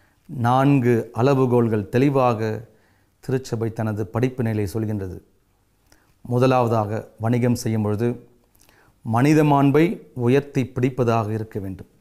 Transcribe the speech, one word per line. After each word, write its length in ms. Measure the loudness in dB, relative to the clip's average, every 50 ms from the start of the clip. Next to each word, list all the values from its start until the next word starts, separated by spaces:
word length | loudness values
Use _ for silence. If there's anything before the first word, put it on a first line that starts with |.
| _ _ _ _ _
நான்கு 840 | -14 -8 -2 0 2 2 4 4 4 4 4 4 4 2 2 0 -4 -2
அளவுகோல்கள் 760 | 0 2 2 4 2 2 2 2 2 2 2 0 -2 -4 -2
தெளிவாக 760 | 0 0 2 2 2 2 2 2 0 0 -4 -6 -6 -8 -12 _ _ _ _ _ _ _ _ _ _ _
திருச்சபை 540 | -6 -4 -4 -4 -4 -6 -6 -4 -4 -4 -4
தனது 360 | -4 -4 -4 -4 -4 -6 -4 -2
படிப்பினையிலே 540 | -2 -2 -2 -2 -2 -4 -2 -2 -2 -4 -4 -4
சொல்கின்றது. 480 | -6 -6 -4 -6 -6 -8 -10 -12 -16 _ _ _ _ _ _ _ _ _ _ _ _ _ _ _ _ _ _ _ _
முதலாவதாக, 840 | -8 -2 0 2 2 4 4 2 2 2 0 0 -2 -2 -4 -8 -8 -12 _ -6
வணிகம் 360 | -2 -2 0 0 2 0 0
செய்யும் 260 | 0 -2 -4 -2 -2
பொழுது 460 | -2 -2 -2 -2 -2 -4 -4 -6 -14 _ _ _ _ _ _ _ _ _ _ _ _ _ _ _
மனித 420 | -6 -2 0 2 4 4 4 4 4
மாண்பை 580 | 4 4 4 4 4 4 4 2 2 -2 -6 -12 -14 -8
உயர்த்தி 500 | -2 0 2 2 2 0 -2 -4 -4 -4
பிடிப்பதாக 680 | -4 -4 -2 -2 -2 0 0 0 0 0 0 -2 -4
இருக்க 300 | -6 -6 -8 -8 -10 -10
வேண்டும். 280 | -10 -10 -12 -14 -16 _ _ _